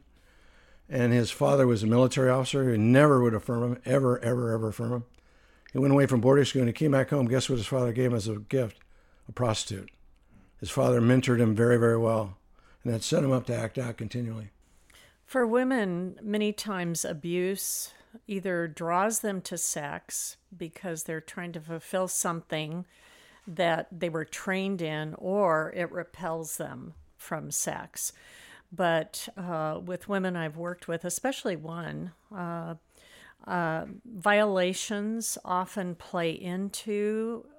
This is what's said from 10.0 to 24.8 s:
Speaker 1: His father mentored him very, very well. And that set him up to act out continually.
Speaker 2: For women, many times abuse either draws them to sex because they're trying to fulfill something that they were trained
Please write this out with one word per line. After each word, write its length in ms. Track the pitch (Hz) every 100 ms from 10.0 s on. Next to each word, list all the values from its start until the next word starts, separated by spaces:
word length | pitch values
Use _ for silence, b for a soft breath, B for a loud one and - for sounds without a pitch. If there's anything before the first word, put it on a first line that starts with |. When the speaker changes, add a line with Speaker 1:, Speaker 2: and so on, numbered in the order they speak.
| - _ b b b b
Speaker 1:
His 100 | 98
father 320 | - 127 123
mentored 380 | 117 127 127 120
him 160 | 117 107
very, 220 | 117 120
very 200 | 117 113
well. 400 | 113 113 101 92 _ b b b
And 100 | 127
that 100 | 113
set 200 | - 160
him 100 | 143
up 140 | 127 117
to 80 | 117
act 220 | 113 131
out 200 | 120 117
continually. 540 | 110 123 117 110 104 _ _ b b b b b -
Speaker 2:
For 200 | 269 233
women, 720 | 233 254 262 202 175 185 -
many 320 | 214 214 208
times 500 | 208 214 190 175 165
abuse 880 | - 165 170 175 180 196 - - - - B 226 -
either 400 | 196 190 175 170
draws 520 | 151 165 175 202 220
them 220 | 214 190
to 160 | - 175
sex 800 | - - 147 156 - - - - _ 175
because 480 | 170 - 196 160
they're 160 | - 160
trying 320 | 156 - 175
to 60 | 170
fulfill 480 | 156 165 - 185 185
something 800 | - 190 170 - 156 151 170 180 b b b b b b
that 420 | 165 175 160 -
they 160 | 170 170
were 160 | 160
trained 580 | 156 - - 190 190 196